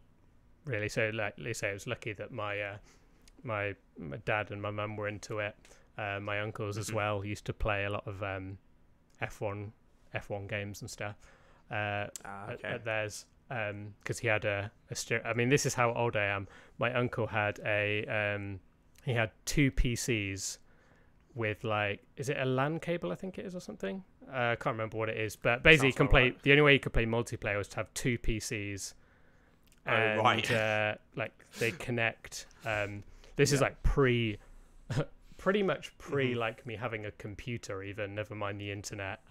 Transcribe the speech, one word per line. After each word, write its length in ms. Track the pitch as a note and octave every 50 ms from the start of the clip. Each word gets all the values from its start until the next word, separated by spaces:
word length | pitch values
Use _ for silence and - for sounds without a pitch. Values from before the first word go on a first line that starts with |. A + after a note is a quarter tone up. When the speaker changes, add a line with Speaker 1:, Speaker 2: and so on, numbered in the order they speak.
| - - - _ - - - - - - - - -
Speaker 1:
really. 220 | D3 A#2+ G#2 G#2+ G#2
So, 240 | - - A2 G#2+ G#2+
like 200 | A2+ G#2 G2+ - -
you 160 | C#3+ B2 A2
say, 180 | - - G2+
I 20 | G2
was 140 | G2 - B2+
lucky 260 | A#2 - - A2+ G2+
that 180 | - G#2 G#2
my, 280 | G#2+ A2+ G#2 G#2 G2+ G#2
uh, 160 | G#2 G2+ G2+ G#2 - - - - - - - - - - - - -
my, 320 | B2+ A2 G#2 G2+ G2+ G2 - _ _ _ -
my 180 | E3+ D#3 C#3 A#2 -
dad 280 | - A2 G#2+ G#2 -
and 100 | G#2 G2+
my 100 | G#2 G#2
mum 240 | G#2 G#2 G#2 G#2+ G#2+
were 140 | G#2 G#2 G#2
into 300 | G#2 G2+ - - A#2 G#2+
it. 160 | G#2 G#2 - - - - - - - - - -
Uh, 220 | G#2+ G2+ G2+ G2+
my 180 | G2+ G#2 G#2 G#2
uncles 380 | G#2 A2 - - A2+ G2+ G#2 A2
as 100 | G2+ G2+
Speaker 2:
Mm-hmm. 80 | A2
Speaker 1:
well 300 | G#2+ G2+ G#2 G#2 G2+ G2
used 180 | G#2 G#2 - - -
to 60 | -
play 300 | - - A2+ G#2 G2+ G2+
a 60 | G2+
lot 180 | G2+ - - A2
of, 160 | G2 F#2+ G#2
um, 340 | G2 F#2+ G2 F#2+ F#2+ G2 F#2+ - - - _ - - _ _ _ _ - -
F 220 | A#2 - - -
one, 320 | A#2 G#2 G2 G#2 G#2+ A2+ - _ _ _ - - - - -
F 160 | G#2+ - -
one 180 | G#2+ G2+ G2 G2
games 320 | A2 G#2 G2+ G2+ G2+ -
and 80 | B2 G2+
stuff, 280 | - - G#2+ G#2 G#2 - - - - - - - - - - -
uh, 380 | A#2+ G#2 G#2 G#2 G2+ G#2 G#2 - - - -
Speaker 2:
Ah, 240 | G2+ G2 G2 G2+ A2
Speaker 1:
at, 60 | -
Speaker 2:
okay. 140 | - - G2
Speaker 1:
at 160 | B2 A#2+ A2
theirs, 400 | A2+ A2 A2 G#2+ G#2 G2 - - - _ - _ -
um, 440 | C3+ A#2 G#2+ G#2 G#2 G#2 G#2 G#2+ G2+ - -
'cause 140 | - A2 -
he 80 | - A#2
had 160 | G#2+ G#2 -
a, 260 | G#2+ G2+ G2+ G2+ G#2 - - - -
a 60 | -
steer-, 300 | - - - A#2 - -
I 80 | A#2 A2+
mean, 160 | A#2 A#2+ B2
this 160 | C#3+ C#3+ -
is 80 | C3 -
how 200 | B2+ B2 A#2 A#2+
old 220 | B2 A#2 A#2+ -
I 100 | G#2+ G2+
am. 220 | G2+ G2+ G2 G2 - - - - - - -
My 160 | B2 A#2 B2+
uncle 340 | A#2+ B2 A#2 - B2 A2 -
had 320 | A2+ A2 G#2 G#2 G#2 - -
a, 400 | A#2 G#2 G#2 G#2 G#2 G#2 G#2 -
um, 540 | - A#2 G#2+ G#2 G#2 G#2 G2+ G2+ G2+ G2 F#2+ - - - _ _ _ - - - C#3+
he 60 | A#2
had 180 | A#2+ A2+ G#2+ - - _
two 260 | - - D#3 C#3+ C3
P 240 | - - - B2+ A#2
Cs 640 | A2 - - A#2+ G#2+ G2+ G2 G2 F#2+ - - - - - - - - - - - - - - - _ _ - -
with, 300 | A#2+ A2+ G#2+ G#2 - -
like, 400 | A2+ G#2+ G#2 G#2 G2+ G2+ - - - _ -
is 120 | C3 B2
it 80 | D3+ -
a 80 | C3+
lan 340 | C3 B2+ C3 C3+ D3 E3 D#3+
cable, 320 | - E3+ E3+ E3+ - F3
I 40 | F3+
think 220 | - - F#3+ F3+ G3
it 80 | A3
is, 100 | F#3+ F3+
or 40 | F3+
something? 420 | - - A3 - - F#3+ G3 F#3+ F#3 - - - - -
Uh, 100 | C3 C3 A#2+ A#2+ A#2
I 20 |
can't 180 | A2+ - D3+ A#2+
remember 240 | A2 A2 G#2+ A2+ A2
what 100 | A2 A2
it 80 | A2+ A2+
is, 180 | A2 G#2 -
but 280 | - - B2 A#2+ B2+ C3+
basically 240 | D#3+ D#3+ C#3+ C#3 C3
you 40 |
Speaker 2:
Sounds 60 | - -
Speaker 1:
can 80 | C#3+ C3+
Speaker 2:
about 40 |
Speaker 1:
play, 120 | - C#3 B2
Speaker 2:
right. 180 | B2 - - -
Speaker 1:
the 80 | C#3
only 100 | C#3 D3 D3
way 100 | C#3+ C#3
you 60 | C3
could 140 | - B2+ -
play 120 | B2+ A2+
multiplayer 520 | A2+ A2+ A#2 A#2 - A2+ - - A2 G2+ G#2
was 100 | G2+ -
to 60 | - -
have 160 | F#2+ - -
two 240 | - - C#3 A#2+ A2+
P 220 | - - A#2 G#2+
Cs. 540 | - - A#2 G#2+ G2+ G2+ G2+ G2 - - - - - - - - - - - - - - - - _ - - - - -
Speaker 2:
Oh, 40 |
Speaker 1:
And, 280 | A#2+ A2 A2+ A2 G#2+ G#2+
Speaker 2:
right. 320 | A2 A#2+ A2 - - -
<laughs> 120 | A#2+ A2 A2
Speaker 1:
uh, 320 | G#2+ G#2+ G#2+ G#2+ G#2+ G#2+ - - _ -
like, 160 | - A2 - - - - - - -
they 120 | A#2+ A#2
connect. 760 | C#3 - - - A#2+ A#2 A2+ A2+ - - - - - - - - - - -
Um, 380 | A2+ A2 G#2 G#2 G2+ G2+ G2+ G2+ - - - - - - -
this 160 | C#3+ - C#3+
is, 60 | C3+
Speaker 2:
Yeah. 60 | C3 G2+
Speaker 1:
like, 160 | - - -
pre, 540 | - - C#3+ C#3 B2+ A#2+ A#2+ A#2 A2 G2+ - - - - - - - - - - -
<laughs> 80 | - C#3 - - - - - - - -
pretty 260 | - F#3 G3 G#3+ G3
much 340 | F3+ C#3+ - - - - -
pre, 340 | - - - C#3+ C3+ B2+
Speaker 2:
Mm-hmm. 80 | B2 A#2
Speaker 1:
like, 260 | A#2 A2+ A#2 - -
me 100 | B2 A2
having 300 | G2 B2 A#2 A2+ G#2+ G#2
a 60 | G#2
computer 720 | - - - A2 G2+ - - B2 A#2+ A2+ - - G2+ F#2+ G2
even, 300 | G2+ G2 A2 G#2 G2 G2+
never 200 | G#2 G#2 - G#2
mind 240 | G#2+ G#2 G2+ G2+ G2+
the 120 | G2+ G2+
internet 500 | G2+ G#2 G2+ - A2+ G#2 G2 F#2+ G#2+ - - -